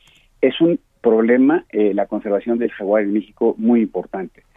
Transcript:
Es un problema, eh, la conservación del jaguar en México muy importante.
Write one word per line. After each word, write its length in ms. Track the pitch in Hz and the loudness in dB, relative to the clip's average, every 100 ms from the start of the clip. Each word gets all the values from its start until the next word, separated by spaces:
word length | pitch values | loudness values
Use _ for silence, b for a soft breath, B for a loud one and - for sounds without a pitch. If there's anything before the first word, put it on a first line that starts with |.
| b b b _ | b b b _
Es 200 | 131 - | -2 2
un 200 | 165 170 _ _ | 0 0 _ _
problema, 640 | 117 110 113 123 135 175 - | 0 2 4 4 4 2 -2
eh, 240 | 107 104 | -2 0
la 120 | 101 101 | 0 -4
conservación 520 | 107 107 101 120 117 | -6 -4 -4 -2 -2
del 140 | 113 | -4
jaguar 320 | - 98 107 | -4 -2 0
en 80 | 101 | 0
México 420 | 104 - - 113 - | -4 -6 -4 -2 0
muy 260 | 113 120 | 0 2
importante. 600 | 104 92 87 98 90 _ _ | 0 -4 -8 -10 -12 _ _